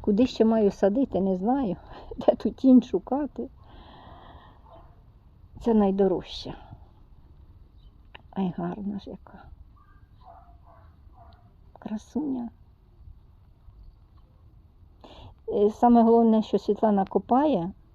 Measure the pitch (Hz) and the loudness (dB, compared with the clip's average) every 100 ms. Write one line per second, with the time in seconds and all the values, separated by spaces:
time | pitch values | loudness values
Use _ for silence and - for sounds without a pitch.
0 | - 202 254 - 220 226 202 - 196 208 | 0 2 0 2 0 2 0 2 0 0
1 | 269 180 190 185 196 269 240 175 - - | -2 -2 -2 -2 -2 -4 -4 -8 -12 -20
2 | - - - - 233 - 262 254 - 185 | -18 -4 -2 -2 -4 -2 4 4 4 -8
3 | - 269 285 - 254 - - - - - | -6 -6 -6 -10 -14 -16 -20 -20 -20 -20
4 | - - - - - - - - - - | -20 -20 -20 -20 -20 -20 -20 -20 -20 -20
5 | - - - - - - - 220 202 196 | -20 -20 -20 -20 -20 -8 0 2 2 2
6 | 196 170 - - - - - - - - | 0 0 -8 -16 -16 -18 -20 -20 -20 -20
7 | - - - - - - - - - - | -20 -20 -20 -20 -20 -20 -20 -20 -20 -20
8 | - - - - 190 170 175 180 202 202 | -20 -20 -14 -6 -4 -4 -8 -6 -8 -10
9 | - - - - - - - - - - | -12 -18 -20 -20 -20 -20 -20 -20 -20 -20
10 | - - - - - - - - - - | -20 -20 -20 -20 -20 -20 -20 -20 -20 -20
11 | - - - - - - - - - 214 | -20 -20 -20 -20 -20 -20 -20 -18 -12 -12
12 | - 240 294 262 233 - - _ _ _ | -8 -8 -6 -6 -10 -14 -20 _ _ _
13 | - - - - - _ - - - - | -20 -20 -20 -20 -20 _ -20 -20 -20 -20
14 | - - _ _ - - _ _ - - | -20 -20 _ _ -20 -20 _ _ -20 -20
15 | - - - - - - 208 - 240 233 | -20 -20 -20 -18 -6 0 0 2 4 6
16 | 226 233 226 220 214 196 - 202 220 202 | 6 6 4 2 0 -4 -2 0 2 2
17 | 185 196 - 247 302 226 170 - - | 0 -4 0 0 2 0 -4 -10 -20